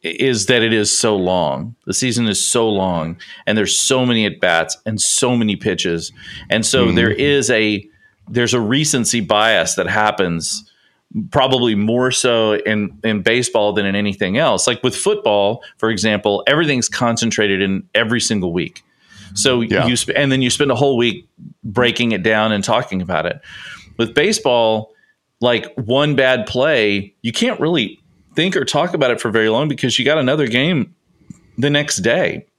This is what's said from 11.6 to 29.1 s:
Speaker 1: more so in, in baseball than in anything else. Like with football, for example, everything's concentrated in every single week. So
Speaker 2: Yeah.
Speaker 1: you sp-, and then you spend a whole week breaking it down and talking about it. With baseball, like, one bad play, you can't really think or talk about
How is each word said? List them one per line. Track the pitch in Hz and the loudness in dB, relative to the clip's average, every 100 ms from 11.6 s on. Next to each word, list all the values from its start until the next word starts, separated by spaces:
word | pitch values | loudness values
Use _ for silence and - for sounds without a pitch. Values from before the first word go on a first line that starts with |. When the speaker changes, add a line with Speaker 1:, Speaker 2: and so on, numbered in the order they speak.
| 120 104 | 2 2
Speaker 1:
more | 107 120 127 | 2 2 0
so | 127 127 117 110 | 0 2 2 2
in, | 107 - 107 101 - | 2 0 -2 -2 -4
in | 110 107 | -4 0
baseball | 92 120 120 113 104 | 0 0 0 0 0
than | 104 98 | 0 0
in | 101 | 0
anything | 104 98 92 110 | -2 -2 -2 0
else. | 156 98 - | 0 0 0
Like | 117 | 0
with | 127 - | -2 -2
football, | - 208 113 104 101 117 - _ | -2 0 2 2 2 -2 -10 _
for | 110 | -2
example, | 107 107 104 104 101 - | 0 0 2 0 0 2
everything's | 143 160 131 - | 2 2 0 -2
concentrated | - 120 117 113 104 104 98 | -2 -2 0 -2 0 0 2
in | 98 95 - 107 | 0 -2 -2 -2
every | 113 120 | 0 -2
single | - 107 90 | -2 -2 -2
week. | 87 76 - _ _ _ - - | -2 -4 -10 _ _ _ -20 -12
So | 98 139 123 | -2 0 2
Speaker 2:
Yeah. | 113 101 101 | 2 2 2
Speaker 1:
you | 123 | 0
sp-, | - - | -2 0
and | 139 | 2
then | 131 | 2
you | 127 | 0
spend | - 143 | 0 0
a | 120 | 2
whole | 143 123 | 2 2
week | 120 101 _ _ - - | 0 -2 _ _ -20 -14
breaking | 120 101 127 - 120 | -6 0 0 2 -2
it | 104 | 0
down | 107 107 110 | 0 2 2
and | 104 | 0
talking | 98 113 - 92 | 0 -2 0 -6
about | 90 85 85 | -2 -2 -2
it. | - - - - - - - | -6 -14 -20 -18 -20 -20 -4
With | 113 | -2
baseball, | 143 175 214 143 120 113 110 110 _ _ _ _ _ | 2 0 0 0 2 2 0 -4 _ _ _ _ _
like, | 123 117 - - | 0 0 -2 -10
one | 107 131 147 139 | -2 0 2 2
bad | 131 127 107 | 2 2 -2
play, | 123 147 139 107 101 98 _ | -2 0 2 2 0 -4 _
you | 113 | -8
can't | - 240 220 | -2 -2 -2
really | 156 170 107 - _ _ _ - | -2 0 -2 -8 _ _ _ -2
think | 175 190 | -2 -2
or | - | -2
talk | 147 175 | -2 -2
about | 185 131 | 0 0